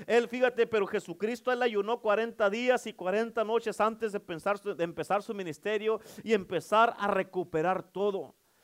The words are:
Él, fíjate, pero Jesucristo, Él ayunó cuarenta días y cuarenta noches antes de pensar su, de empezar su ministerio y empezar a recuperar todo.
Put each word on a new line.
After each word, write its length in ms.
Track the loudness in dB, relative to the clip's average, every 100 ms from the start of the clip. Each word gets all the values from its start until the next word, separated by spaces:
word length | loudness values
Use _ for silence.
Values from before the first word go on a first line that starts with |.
| 2
Él, 220 | 2 2
fíjate, 380 | 2 0 2 0
pero 200 | 0 0
Jesucristo, 640 | -2 -6 -4 -4 -2 -2
Él 120 | 0
ayunó 400 | 0 0 0 0
cuarenta 480 | 2 2 0 0 0
días 360 | 2 2 2 0
y 60 |
cuarenta 520 | -6 -2 0 0 -2
noches 360 | 0 0 -2 0
antes 320 | 0 0 -4
de 80 | -6
pensar 380 | -8 -6 -2 -2
su, 160 | -4
de 100 | -4
empezar 380 | -4 -4 -2 -2
su 100 | -2
ministerio 680 | -6 -8 -6 -2 -2 0 -2 -4 -10
y 120 | 0
empezar 600 | 0 0 -4 2 4 4 2
a 80 | 0
recuperar 760 | 0 -2 -4 -2 0 0 -2
todo. 520 | -4 -4 -2 -2 -6 -16 _ _